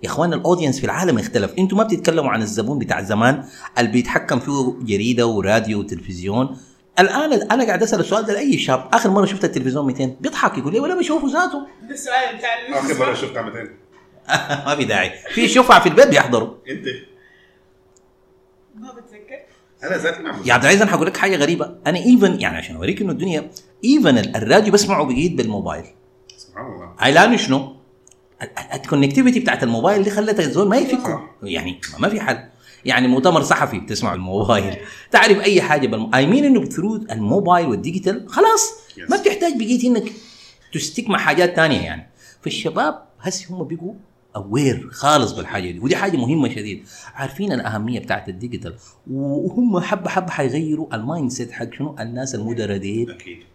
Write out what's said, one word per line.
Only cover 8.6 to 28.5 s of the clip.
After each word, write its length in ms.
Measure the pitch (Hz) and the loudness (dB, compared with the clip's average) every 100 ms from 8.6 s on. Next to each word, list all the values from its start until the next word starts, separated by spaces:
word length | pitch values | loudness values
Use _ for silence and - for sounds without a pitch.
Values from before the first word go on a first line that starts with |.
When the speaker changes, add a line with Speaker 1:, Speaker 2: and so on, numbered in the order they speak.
| - 131 - | 0 -2 2
Speaker 1:
آخر 160 | - 202 | 2 4
مرة 160 | 196 196 | 2 2
شفت 200 | 196 165 | 0 -2
التلفزيون 400 | - 127 135 139 | -2 -2 -2 -2
ميتين؟ 320 | 127 131 127 | -2 -4 -4
بيضحك 360 | - - 233 202 | -8 -2 -2 -2
يقول 160 | 147 | -4
لي: 60 | 208 | -2
"ولا 200 | 294 359 | -2 -2
بشوفه 280 | - 311 277 | 0 0 0
ذاته". 400 | 285 359 285 - - 220 | 0 -2 -4 -12 -20 -18
Speaker 2:
ده 60 | |
السؤال 440 | 277 254 254 254 226 | -14 -2 -2 -2 -4
بتاع 420 | 240 233 240 139 | -6 -6 -4 -4
Speaker 3:
آخر 200 | 139 139 | -2 0
مرة 140 | - | 0
شفتها 280 | - 135 117 | -2 -6 -8
ميتين. 280 | 107 117 107 - _ _ _ _ - | -8 -10 -14 -18 _ _ _ _ -4
Speaker 1:
<laughs> 380 | 151 147 143 135 | -2 -2 -4 -2
ما 100 | 147 | -2
في 100 | 113 | 0
داعي. 260 | 101 92 - - | 0 0 -4 -8
في 140 | - 233 | -2 4
شفعة 320 | 254 247 190 | 4 8 8
في 100 | 175 | 8
البيت 180 | 156 277 | 6 8
بيحضروا. 420 | 143 123 120 110 - - | 8 4 2 0 -10 -14
Speaker 3:
أنت؟ 160 | 135 139 - - _ _ _ _ _ _ _ _ _ _ _ _ _ _ _ _ 214 | -10 -10 -12 -16 _ _ _ _ _ _ _ _ _ _ _ _ _ _ _ _ -20
Speaker 2:
ما 160 | 254 | -20
بتذكر. 480 | 247 220 208 - 175 - _ _ _ | -20 -20 -20 -20 -20 -20 _ _ _
Speaker 3:
أنا 140 | 147 180 | -4 -2
ذاتي 240 | 165 165 | -2 -4
ما 80 | - | -8
بتذكر. 160 | 123 123 | -6 2
Speaker 1:
يا 60 | |
عبد 100 | 120 | 4
العزيز، 180 | 131 202 | 6 6
أنا 100 | 208 | 4
حقول 160 | 180 165 | 2 0
لك 100 | 180 | 0
حاجة 180 | 196 180 | 0 2
غريبة. 400 | 143 170 151 - 143 | 0 0 -4 -6 -4
أنا 120 | 175 | 0
even، 420 | 247 247 196 175 | 6 6 6 2
يعني 160 | 95 82 | -4 -4
عشان 180 | - 80 | -10 -6
أوريك 260 | 92 196 | -4 -2
إنه 100 | 196 | -4
الدنيا، 400 | 131 185 156 - - _ _ 233 | -2 -2 -4 -6 -18 _ _ 2
even 220 | 294 190 | 4 6
ال-، 280 | 123 98 110 | 4 2 -4
الراديو 380 | 107 175 214 | 4 4 6
بسمعه 300 | 196 - 185 147 | 2 2 0 0
بجيد 300 | 123 175 139 | 0 0 0
بالموبايل. 480 | 110 104 85 78 - _ _ _ _ - | -2 -2 -4 -8 -12 _ _ _ _ -20
Speaker 3:
سبحان 280 | - 101 127 | -20 -14 -14
الله. 300 | 90 85 - 120 | -14 -18 0 4
Speaker 1:
أي 60 | |
لأنه 260 | 151 208 240 | 6 6 4
شنو؟ 380 | - 131 - - _ _ _ _ _ _ | 2 -2 -2 -16 _ _ _ _ _ _
ال-، 40 | 120 | -14